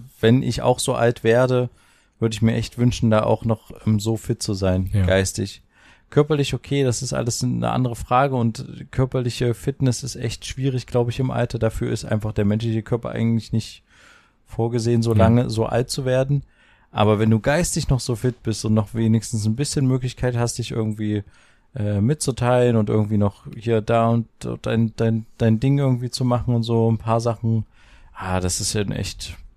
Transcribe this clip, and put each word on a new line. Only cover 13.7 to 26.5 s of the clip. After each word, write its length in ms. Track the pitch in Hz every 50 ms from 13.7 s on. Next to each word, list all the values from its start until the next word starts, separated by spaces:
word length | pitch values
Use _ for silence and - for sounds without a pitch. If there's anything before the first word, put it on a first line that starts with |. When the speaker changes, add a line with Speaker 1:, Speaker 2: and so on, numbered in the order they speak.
| - - _ _ _ _ - - - _ _ _ _ _ _
Speaker 1:
vorgesehen, 560 | _ - - 113 117 120 123 110 117 120 117 113
so 100 | 117 113
Speaker 2:
Ja. 60 | 104
Speaker 1:
lange, 320 | 110 113 117 120 123 120
so 160 | 110 110 110
alt 240 | - - 117 123 -
zu 140 | - - 131
werden. 380 | 127 127 131 131 135 143 143 - - _ _ _ _ _ _ _ _
Aber 280 | - 110 104 104 107 101
wenn 100 | 110 110
du 100 | 113 110
geistig 500 | 101 139 143 165 175 - - 160 143 -
noch 100 | 139 123
so 160 | - - 123
fit 260 | 104 - 127 120 - -
bist 220 | 117 107 - -
und 80 | 113 110
noch 220 | 110 104 101 -
wenigstens 500 | 113 113 110 110 113 107 - - 107 104
ein 120 | 110 110
bisschen 300 | 120 147 - - 151 135
Möglichkeit 500 | 127 131 127 127 123 - - - 123 120
hast, 200 | 120 120 117 - -
dich 120 | 117 -
irgendwie, 540 | 127 120 110 110 107 107 107 104 104 104 98 - - - _ _ _ _ _ _ -
äh, 240 | - 104 104 104 101
mitzuteilen 760 | 101 120 156 - - - 120 - 127 120 127 123 123 123 117
und 120 | 113 107 101
irgendwie 300 | 113 107 107 101 110 104
noch 280 | 104 101 - - - - -
hier, 280 | 117 107 117 117 110 104
da 260 | - 117 117 113 113
und 180 | 117 117 113 - _ - - 120 120 113 -
dein, 320 | 117 117 113 117 110 -
dein, 300 | - 117 113 113 113 110 - -
dein 240 | - 117 113 113 107
Ding 180 | 127 135 139 139
irgendwie 320 | 143 131 127 120 127 120
zu 140 | - - 127
machen 300 | 123 123 120 117 123